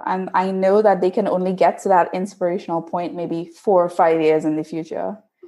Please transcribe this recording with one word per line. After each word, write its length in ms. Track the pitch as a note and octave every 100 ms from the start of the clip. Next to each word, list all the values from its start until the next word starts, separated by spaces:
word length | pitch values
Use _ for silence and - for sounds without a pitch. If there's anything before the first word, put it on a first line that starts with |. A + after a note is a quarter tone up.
| -
and 240 | F#3+ F#3+ F3+
I 160 | F#3+
know 320 | F#3+ F#3+ G3+
that 180 | G#3+ F#3
they 80 | F#3
can 180 | A3+ F#3+
only 260 | F#3 F#3
get 280 | F#3 E3+ -
to 60 | G3
that 240 | F#3 E3+
inspirational 680 | F#3 G3 - F3+ F3+ - E3
point 320 | E3 F3+ E3+ F3
maybe 300 | E3 E3 E3+
four 380 | - - F#3
or 60 | F3
five 320 | F3 E3+ E3
years 240 | D#3 D#3 D#3+
in 100 | D#3
the 60 |
future. 540 | D#3 E3 D#3+ - F#3+ G#3 _ _